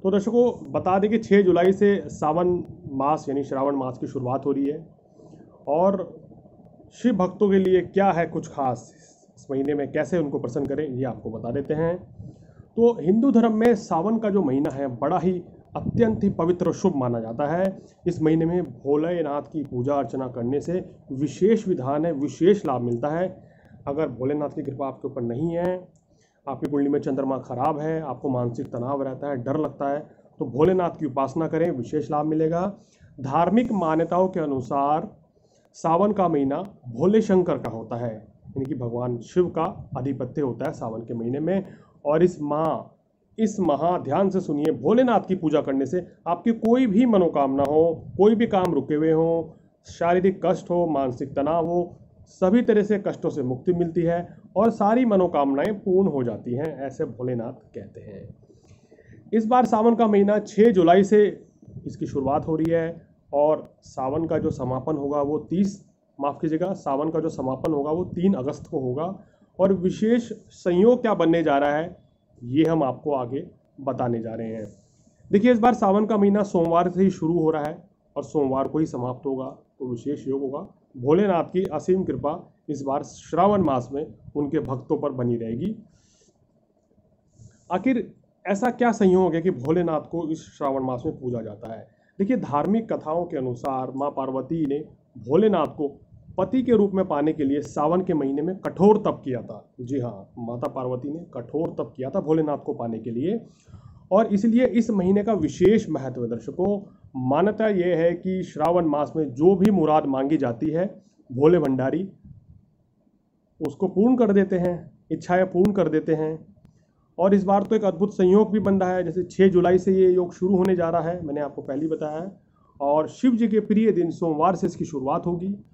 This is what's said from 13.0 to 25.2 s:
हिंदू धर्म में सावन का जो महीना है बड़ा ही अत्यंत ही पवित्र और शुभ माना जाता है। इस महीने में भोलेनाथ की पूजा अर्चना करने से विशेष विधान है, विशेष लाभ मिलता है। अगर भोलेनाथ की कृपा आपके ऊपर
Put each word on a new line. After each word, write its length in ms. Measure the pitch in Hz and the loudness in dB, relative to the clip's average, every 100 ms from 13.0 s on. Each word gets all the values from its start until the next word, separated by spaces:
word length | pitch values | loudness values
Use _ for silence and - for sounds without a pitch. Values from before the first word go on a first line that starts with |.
हिंदू 300 | 175 214 277 | 2 4 4
धर्म 240 | 233 233 | 4 4
में 180 | 214 233 233 | 4 4 2
सावन 400 | - 165 196 226 | 0 -2 0 0
का 100 | 214 | 0
जो 140 | 196 | 0
महीना 260 | 147 135 147 | 0 0 -2
है 160 | 139 139 120 | -4 -6 -4
बड़ा 220 | 143 175 | -2 0
ही 220 | 170 180 - - _ | 0 -4 -8 -20 _
अत्यंत 480 | - - - 226 214 | -8 -4 2 2 2
ही 60 | 202 | 0
पवित्र 360 | - 170 175 170 | 0 0 0 0
और 60 | |
शुभ 200 | - 190 | 0 0
माना 240 | 143 123 117 | 0 -2 -2
जाता 280 | 110 117 147 | -6 -4 -2
है। 180 | 170 190 190 - _ 175 | 0 -2 -4 -18 _ -6
इस 140 | 165 | 0
महीने 240 | 156 160 | 2 2
में 180 | 160 180 | 2 0
भोलेनाथ 800 | 175 - 139 147 165 175 151 147 | -4 -8 -2 0 0 -2 -2 -4
की 200 | 143 156 | -6 -10
पूजा 300 | 135 123 127 | -6 -4 -2
अर्चना 320 | 143 131 135 131 | -2 -2 -6 -8
करने 320 | 127 120 143 | -6 -4 -4
से 220 | 175 180 - - - | -2 -6 -6 -20 -12
विशेष 540 | 131 143 - 190 226 190 | -6 -6 2 4 4 2
विधान 380 | 160 127 147 | -4 -2 -2
है, 60 | 165 | -2
विशेष 520 | 143 143 - 165 202 | -2 -6 2 4 4
लाभ 160 | 147 123 | 0 -2
मिलता 280 | 120 120 147 | -2 -2 -2
है। 180 | 160 185 - - _ _ - 143 | -2 -4 -8 -20 _ _ -12 -6
अगर 200 | 143 151 | -4 -4
भोलेनाथ 400 | 117 131 147 143 | -4 -4 -2 -4
की 140 | 156 | -6
कृपा 240 | 135 127 135 | -8 -6 -8
आपके 200 | 131 139 | -8 -10
ऊपर 140 | 131 | -6